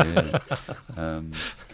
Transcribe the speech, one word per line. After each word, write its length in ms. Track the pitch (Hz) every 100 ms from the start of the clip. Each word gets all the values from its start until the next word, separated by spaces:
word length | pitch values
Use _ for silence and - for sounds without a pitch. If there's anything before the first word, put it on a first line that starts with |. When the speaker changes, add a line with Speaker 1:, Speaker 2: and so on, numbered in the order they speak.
Speaker 1:
interview, 360 | 78 82 78 - - - - 139 -
Speaker 2:
<laughs> 120 | 92
Speaker 1:
yeah. 180 | 80 80
Um, 160 | 80 78 - - -